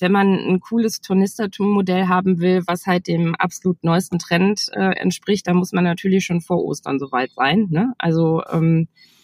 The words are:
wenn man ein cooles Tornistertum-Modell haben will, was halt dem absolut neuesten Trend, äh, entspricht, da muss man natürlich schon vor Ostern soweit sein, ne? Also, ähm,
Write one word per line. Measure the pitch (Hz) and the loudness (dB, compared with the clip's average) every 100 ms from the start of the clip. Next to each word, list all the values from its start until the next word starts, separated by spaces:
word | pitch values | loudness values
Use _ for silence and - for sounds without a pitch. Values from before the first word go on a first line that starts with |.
wenn | 180 | 0
man | 196 196 | 4 4
ein | 190 - 185 | 2 2 -2
cooles | - 233 220 - | 0 0 0 -2
Tornistertum-Modell | - 190 196 - 202 - 202 202 185 185 185 | -2 0 0 -2 -6 -2 0 0 0 0 0
haben | 185 190 170 | 0 0 2
will, | 180 185 175 | 2 0 0
was | 175 190 | -4 -2
halt | 180 - | -2 0
dem | 170 170 165 | 0 0 0
absolut | 180 - 185 175 | -4 -2 -4 -2
neuesten | 165 170 - 170 | 0 0 0 -4
Trend, | - 175 190 208 - | -2 0 2 0 -4
äh, | 202 190 - | -2 -2 0
entspricht, | 185 - - 208 - | -2 -4 -2 -2 0
da | |
muss | 180 180 | 0 0
man | 180 | 0
natürlich | 175 175 196 190 - | 0 0 0 0 0
schon | 175 | -4
vor | - 180 | -2 -2
Ostern | - 151 143 135 | -2 -6 -4 -6
soweit | 139 123 131 | -4 -4 -4
sein, | - 135 190 202 | -2 0 2 0
ne? | 156 254 - | 0 -2 -2
Also, | 170 165 165 160 - | 0 2 2 0 -2
ähm, | 165 165 160 165 _ _ _ | 0 2 2 0 _ _ _